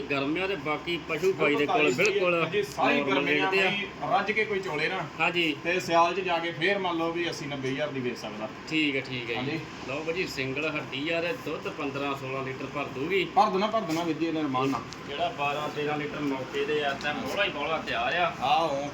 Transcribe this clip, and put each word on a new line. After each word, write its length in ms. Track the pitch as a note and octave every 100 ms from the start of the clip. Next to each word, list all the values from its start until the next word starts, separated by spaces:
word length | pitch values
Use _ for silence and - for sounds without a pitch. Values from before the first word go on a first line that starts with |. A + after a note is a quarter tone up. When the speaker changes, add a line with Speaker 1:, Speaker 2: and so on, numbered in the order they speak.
| C#3+
Speaker 1:
ਗਰਮ 260 | C#3 C#3 E3+
ਆ 40 | F#3+
ਤੇ 100 | F3+
ਬਾਕੀ 340 | D3 D3 F3 E3 -
ਪਸ਼ੂ 240 | D3+ F#3+
ਭਾਈ 220 | D#3 D3+
ਦੇ 120 | D3 C#3+
Speaker 2:
ਬਿਲਕੁਲ 160 | -
Speaker 1:
ਕੋਲ 20 |
Speaker 2:
ਤਾਜ਼ੀ 260 | D3+ B2+ G#3
Speaker 1:
ਬਿਲਕੁਲ 380 | G3 F3+ E3+ D#3+
Speaker 2:
ਜੀ, 100 | G#3
ਸਾਰੀ 380 | G3 - D#3 D3
Speaker 1:
ਨੋਰਮਲ 140 | C3+
Speaker 2:
ਗਰਮੀਆਂ 200 | C#3 C#3+
Speaker 1:
ਰੇਟ 160 | D3 D3
ਤੇ 120 | F#3+
ਆ। 40 | F#3
Speaker 2:
ਆਪਣੀ 480 | G3+ F#3+ - D3
ਰੱਜ 180 | F#3 G3+
ਕੇ 120 | G#3
ਕੋਈ 160 | G#3+ F#3+
ਚੋਲੇ 280 | F#3 D3+ E3
ਨਾ, 120 | F#3 D3 -
Speaker 1:
ਹਾਂਜੀ। 340 | E3+ F3 D#3 C#3
Speaker 2:
ਤੇ 140 | E3+ F3+
ਸਿਆਲ 340 | F3 E3+ F3
'ਚ 60 | F#3
ਜਾ 180 | F3+ E3
ਕੇ 120 | E3+ D3+
ਫੇਰ 200 | F3+ G3
ਮੰਨ 180 | F3+ E3
ਲਓ 160 | E3
ਵੀ 160 | E3+ E3+
ਅੱਸੀ, 180 | D#3 C#3+
ਨੱਬੇ 240 | C#3+ C3
ਹਜ਼ਾਰ 180 | C#3 D3
ਦੀ 120 | C3+
ਵੇਚ 180 | B2 A2
ਸਕਦਾ। 300 | A2 - G#2+ - -
Speaker 1:
ਠੀਕ 280 | D#3 D3 C3+
ਹੈ, 40 |
ਠੀਕ 300 | B2+ B2+ A#2
ਹੈ 40 |
ਜੀ। 160 | A#2 C3
Speaker 2:
ਹਾਂਜੀ। 80 | D#3 - - B2+
Speaker 1:
ਲਓ 140 | C#3+ D#3+
ਭਾਜੀ, 200 | F3+ F#3
ਸਿੰਗਲ 420 | C#3 C3 C3+ D#3
ਹੱਡੀ 380 | D3 C3 B2+ D#3
ਆ 100 | E3
ਤੇ 120 | E3+ C#3+
ਦੁੱਧ 240 | D3 E3 F3+
ਪੰਦਰਾਂ 460 | D#3 C#3 D3+ C#3+
ਸੋਲਾਂ 280 | C3+ C3 C3+
ਲੀਟਰ 220 | C3 C3 -
ਭਰ 100 | D3 C3+
ਦੂਗੀ। 300 | B2+ D#3+ G3 E3
Speaker 2:
ਭਰ 160 | F#3 G#3+
ਦੇਣਾ, 160 | F#3 G#3+
ਭਰ 140 | A3
ਦੇਣਾ 220 | E3+ D#3+
ਵੀਰ 140 | E3+ D3
ਜੀ, 100 | E3
ਇਹਨੇ 160 | D#3
ਰਮਾਨ 260 | D3 B2+ C3+
ਨਾਲ। 140 | A#2+ - - -
Speaker 1:
ਜਿਹੜਾ 240 | C#3+ C#3 C#3
ਬਾਰਾਂ, 300 | C#3+ D3 D3+ C#3
ਤੇਰਾਂ 200 | D3 D3+
ਲੀਟਰ 220 | C#3+ D3+
ਮੌਕੇ 420 | D3 C3 B2+ C#3+
ਦੇ 180 | C#3+ D3+
ਆ, 80 | C#3+ C3+
ਤਾਂ 120 | D3
ਮੋਹਰਾ 300 | C#3+ C3 F#3+
ਹੀ 60 | G3
ਬੋਲਾ 280 | D3 D3+ D3+ A2+
ਤਿਆਰ 280 | A#2 B2+
ਆ। 180 | E3+ E3 -
Speaker 2:
ਆਹ 240 | C3+ D3+ E3
ਹੁਣ 200 | C#3 C#3+